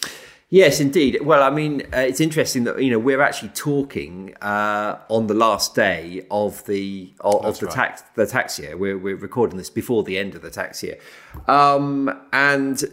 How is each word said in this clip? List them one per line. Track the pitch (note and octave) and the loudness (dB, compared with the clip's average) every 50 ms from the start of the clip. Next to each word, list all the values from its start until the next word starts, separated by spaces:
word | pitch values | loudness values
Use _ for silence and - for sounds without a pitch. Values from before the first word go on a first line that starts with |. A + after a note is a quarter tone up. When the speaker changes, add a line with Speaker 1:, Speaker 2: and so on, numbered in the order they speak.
| - - - - - - - _ _ _ E3+ | -12 -12 -12 -14 -20 -20 -20 _ _ _ 6
Speaker 1:
Yes, | F#3+ F#3+ C#3+ C#3 - | 8 8 8 6 4
indeed. | D3 C#3 C#3 F#3 C#3+ B2 A2 - | 2 2 2 2 2 2 2 0
Well, | D3 D3 D#3 C#3+ C#3 | 2 4 6 6 6
I | C3+ | 4
mean, | C#3+ D3+ D3+ D3+ D3 C#3 - - - | 2 0 -2 -2 -2 -4 -6 -4 -2
uh, | B2+ | 0
it's | C3 C3 C3+ - | 0 0 0 0
interesting | D#3+ D#3+ D#3 D#3 B2 - - B2+ A#2+ | 0 0 2 0 0 0 0 -2 -2
that, | A2+ - - C3+ | -2 0 0 0
you | C3 | 2
know, | A#2+ A2 | 2 2
we're | A2 C3+ C3+ C3+ | 2 2 2 4
actually | C#3+ - - - - G2+ - | 2 2 0 -2 -8 -10 -10
talking, | - - D3+ C#3+ C#3+ C#3 C#3 - F#2+ C#2+ D#2 F2 F#2 F#2+ F#2+ - - | -6 -4 -2 -2 -2 -2 -4 -6 -8 -8 -10 -10 -14 -14 -14 -14 -8
uh, | - G#2 G#2 G#2 G#2 G#2 G#2 G#2 G#2 G#2 - - - | -4 -2 0 0 0 0 0 -2 -2 -4 -6 -6 -4
on | - A2 A2+ A2+ | -2 0 0 2
the | G#2 G#2 | 2 2
last | A2 A#2 A2+ G#2 G2+ - - - | 4 4 4 4 2 -2 -2 0
day | B2 A2 G2 F2+ E2 E2 F2 F2+ F2+ - - | 0 0 0 0 -2 -6 -10 -12 -12 -10 -6
of | G2+ G#2 G#2 G2+ - - - | -4 -2 -2 -2 -4 -8 -6
the, | - G#2 G2 G2 G2 G2 F#2+ F#2 F#2+ - - | -4 -4 -4 -4 -6 -8 -10 -14 -16 -12 -4
of, | - G2+ G#2 | 0 2 2
of | G2+ - | 2 2
Speaker 2:
That's | A2 G2+ - | 0 -4 -4
Speaker 1:
the | G#2 | -4
Speaker 2:
right. | E2+ E2 | -4 -2
Speaker 1:
tax, | C3 A#2+ - - - - _ _ | 0 -2 -2 -2 -8 -20 _ _
the | A2+ G#2 | -2 -2
tax | - - B2+ - - - - | 0 0 -2 -2 -2 -6 -10
year. | D2 D2 D#2 | -10 -10 -8
We're, | F2+ G2 G2 G2 | -6 -4 -4 -4
we're | F#2+ F#2 G2 G2 | -4 -6 -6 -6
recording | F2 G2+ F#2+ - B2 A2+ F2+ - | -8 -10 -6 -2 0 0 0 -2
this | F#2 F2+ - | -6 -12 -8
before | - A2+ - - B2 G#2+ F#2+ | -6 -6 -4 -2 0 0 0
the | F2+ F#2 | -2 -2
end | F#2+ G2+ G2 E2 | -4 -4 -6 -8
of | E2 | -12
the | D#2 E2 | -16 -12
tax | - G2 F#2 - - - - | -8 -8 -8 -8 -10 -10 -10
year. | - - - - - - - - - - - - | -10 -10 -12 -16 -20 -20 -20 -20 -20 -20 -6 0
Um, | - C3+ C#3+ C#3+ C#3+ C#3+ C#3+ C#3+ C#3+ C#3 C#3 C#3 C3+ - - - - - | 2 4 6 6 6 6 4 2 0 -2 -2 -2 -2 -4 -6 -6 -2 0
and | C3+ C#3 C#3+ C#3+ C#3 C3+ C3+ C3 A#2 - - | 2 4 4 4 2 0 -2 -2 -4 -6 -6